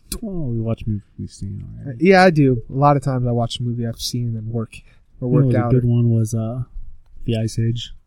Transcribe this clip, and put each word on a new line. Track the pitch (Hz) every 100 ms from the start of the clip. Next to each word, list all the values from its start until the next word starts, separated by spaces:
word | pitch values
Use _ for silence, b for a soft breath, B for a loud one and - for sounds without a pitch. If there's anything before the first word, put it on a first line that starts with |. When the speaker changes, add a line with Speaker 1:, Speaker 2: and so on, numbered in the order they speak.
| - -
Speaker 1:
Oh, | 220 180 131
we | 113
watch | 113 113 -
movies | 104 _ -
we've | 98
seen | - 101 101 - 110
already. | 139
Speaker 2:
Uh, | 117
yeah, | 180 185
I | 185
do. | 151 135 120 -
A |
lot | 131 143 143
of |
times | 143 127 123
I |
watch | 120 117 -
a |
movie | 120 120 117
I've | -
seen | - 123 120 110
and | 110
work | 117 110 - b b _ -
or | 123
Speaker 1:
You | 143
know, | 135
Speaker 2:
work | 120
Speaker 1:
a |
Speaker 2:
out | 120
Speaker 1:
good | 127
Speaker 2:
or | 120
Speaker 1:
one | 120 117
was, | 113 110
uh, | 113 110 127 123 - - - _ - -
the | 113
Ice | 113 120
Age | 117 120 - -